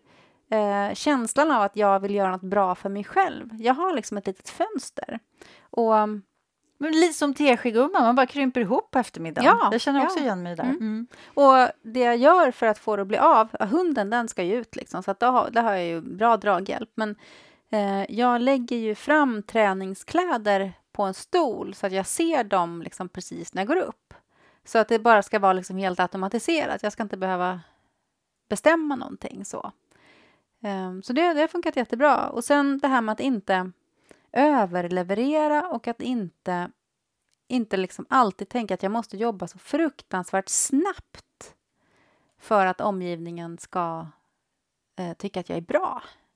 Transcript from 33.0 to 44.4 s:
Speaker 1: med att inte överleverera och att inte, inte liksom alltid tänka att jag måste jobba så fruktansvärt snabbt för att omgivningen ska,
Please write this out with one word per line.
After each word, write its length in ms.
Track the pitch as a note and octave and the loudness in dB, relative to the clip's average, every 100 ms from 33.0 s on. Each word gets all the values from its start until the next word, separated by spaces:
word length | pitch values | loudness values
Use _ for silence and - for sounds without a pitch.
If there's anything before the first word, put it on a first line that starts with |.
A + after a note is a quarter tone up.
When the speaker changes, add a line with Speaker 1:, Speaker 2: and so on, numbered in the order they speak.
Speaker 1:
med 120 | A3 | 0
att 60 | A3 | -2
inte 520 | C4+ A#3+ - F#3 F#3 - _ _ _ _ _ - G3+ A3 | -2 -4 0 -2 -2 -12 _ _ _ _ _ 2 4 4
överleverera 1080 | F#3+ F3 F3 F3+ F3 G3+ C4 D#4 D4+ D4 F4+ | 2 0 -2 -2 -2 -2 0 0 2 0 -2
och 200 | B3 - | -6 -6
att 140 | A#3 | -8
inte, 720 | A#3+ B3+ F3+ - - F3+ F3 - _ _ _ _ _ _ _ | -4 -4 -6 -10 -6 -6 -6 -12 _ _ _ _ _ _ _
inte 300 | B3 G#3+ F#3+ | -4 -2 -2
liksom 280 | F#3 - - | -4 -8 -2
alltid 400 | B3+ A3+ - G3 | 2 2 0 -8
tänka 240 | B3 A3 | -6 -4
att 100 | F#3 | -4
jag 80 | F#3+ | -4
måste 260 | A3+ A3 F#3+ | -4 -6 -6
jobba 300 | A#3 G3 F3 | -6 -4 -10
så 100 | - | -14
fruktansvärt 880 | - D4 D#4+ - - F#3 F3+ F#3+ - | -6 -2 -2 -4 -8 -8 -4 -4 -2
snabbt 1080 | - - C4+ G4 - - - _ _ - _ _ _ _ _ _ _ _ _ | -4 0 0 0 -4 -14 -20 _ _ -20 _ _ _ _ _ _ _ _ _
för 260 | - G#3+ F#3 | 0 2 2
att 160 | F3+ | 0
omgivningen 760 | G#3 F#3+ F3+ E3+ E3+ E3+ E3+ E3+ | -4 -4 -6 -8 -10 -12 -12 -14
ska, 500 | - F#3 E3+ E3 D#3+ - _ _ | -10 -6 -6 -6 -12 -20 _ _